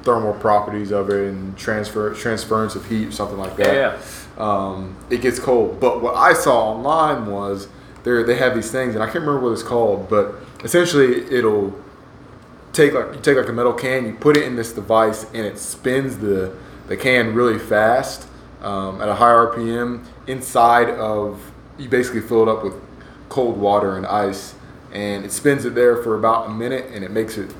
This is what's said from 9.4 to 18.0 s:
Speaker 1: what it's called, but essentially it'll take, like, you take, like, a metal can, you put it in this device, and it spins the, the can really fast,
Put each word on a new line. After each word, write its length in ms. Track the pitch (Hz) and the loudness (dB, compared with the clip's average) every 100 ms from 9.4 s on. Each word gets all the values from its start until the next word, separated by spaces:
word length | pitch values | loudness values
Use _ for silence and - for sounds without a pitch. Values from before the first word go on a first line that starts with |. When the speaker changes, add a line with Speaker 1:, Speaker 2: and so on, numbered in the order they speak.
Speaker 1:
what 120 | 123 | 0
it's 100 | 107 | -2
called, 460 | - 120 113 98 95 | -2 2 2 0 0
but 240 | 104 98 - - - | 0 0 -4 -16 -12
essentially 580 | - 175 170 143 131 123 - | 0 2 4 4 4 2 0
it'll 400 | 127 110 104 98 - - - - - - - - - - | 0 2 2 0 -6 -16 -20 -20 -20 -20 -20 -20 -20 -4
take, 220 | - 147 | 2 4
like, 200 | 127 110 | 2 -4
you 60 | - | -2
take, 160 | 147 131 | 2 2
like, 120 | 120 | 2
a 40 | |
metal 200 | 117 120 | 0 0
can, 340 | 117 131 131 113 | 0 -2 -2 -4
you 60 | |
put 220 | 110 147 147 | 0 4 4
it 60 | |
in 140 | 139 120 | 2 -4
this 160 | 113 | -6
device, 500 | - 98 113 110 107 - | -6 2 4 4 0 -8
and 200 | 113 104 | -8 -8
it 100 | 95 | -8
spins 600 | - - 127 131 135 107 | -12 -6 -2 0 -2 -4
the, 340 | 104 98 95 - - - - | -2 0 -2 -8 -18 -16 -10
the 80 | 98 | -4
can 360 | 131 127 113 | 2 2 2
really 280 | 113 123 107 | 2 2 0
fast, 680 | - 104 110 127 | 0 2 4 2